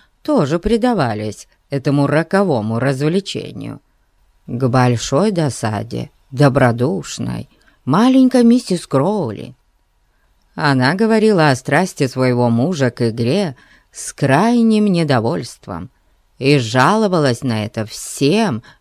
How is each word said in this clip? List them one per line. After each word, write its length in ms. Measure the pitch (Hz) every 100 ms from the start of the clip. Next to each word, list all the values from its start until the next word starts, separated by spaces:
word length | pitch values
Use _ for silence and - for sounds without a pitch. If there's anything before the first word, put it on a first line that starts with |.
| _ _
тоже 380 | - 285 135 170
предавались 880 | 202 226 247 214 123 107 107 - - _ -
этому 340 | 139 139 143 139
роковому 760 | 143 165 196 196 127 104 117
развлечению. 1000 | 131 131 151 185 - - 92 104 113 107 _ _ _ _ _ _ -
К 200 | 120 127
большой 640 | 127 123 120 - 135 214
досаде 800 | 175 151 - 113 104 113 120 123 _ _
добродушной 1200 | 127 143 127 123 117 127 190 - - 117 117 127 _ _ _
маленькой 600 | - 160 247 262 254 254
миссис 420 | 233 247 - 175 -
Кроули. 720 | 139 160 214 127 101 - 123 _ _ _ _ _ _ _ _ _
Она 400 | - 151 131 127
говорила 560 | 190 226 220 220 196 151
о 60 | 127
страсти 500 | - 143 185 - 135
своего 460 | 131 131 120 120
мужа 400 | 117 147 165 127
к 180 | - 117
игре 460 | 113 117 180 185 123 _ _ _
с 220 | - -
крайним 720 | - 135 139 226 240 226 214 208
недовольством 1040 | 175 151 123 113 170 117 - - 85 92 _ _ _ _ -
и 220 | 131 147
жаловалась 800 | 113 127 139 214 208 180 139 117
на 240 | 131 110 107
это 220 | - 107
всем, 720 | - - - 143 208 220 113 - _